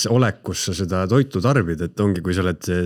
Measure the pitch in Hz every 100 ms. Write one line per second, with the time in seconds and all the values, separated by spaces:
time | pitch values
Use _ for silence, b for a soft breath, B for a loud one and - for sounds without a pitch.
0 | - 117 120 - - 90 - 87 92 92
1 | 95 123 135 95 117 139 85 80 85 -
2 | 104 90 90 90 92 85 - 90